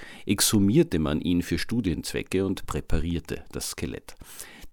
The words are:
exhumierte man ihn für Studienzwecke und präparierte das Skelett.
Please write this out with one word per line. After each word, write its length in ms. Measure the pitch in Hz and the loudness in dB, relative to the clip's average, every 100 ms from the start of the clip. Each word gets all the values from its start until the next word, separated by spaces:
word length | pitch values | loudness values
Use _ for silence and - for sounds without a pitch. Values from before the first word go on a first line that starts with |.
| - - - | -16 -10 -2
exhumierte 720 | 104 - 110 98 139 165 82 | 2 4 6 6 6 4 4
man 220 | 76 76 | 2 0
ihn 220 | - 87 | 2 0
für 160 | - 85 | 0 -2
Studienzwecke 840 | - 117 98 73 - - - 92 | 0 0 0 -2 -4 -6 -2 0
und 220 | 95 95 - | 0 -2 -4
präparierte 800 | 76 - 80 82 85 - - - | -4 2 2 2 -2 -4 -10 -8
das 180 | 64 - | -8 -8
Skelett. 460 | - - - - - - - - - - | -6 -6 -8 -12 -18 -18 -16 -16 -16 -4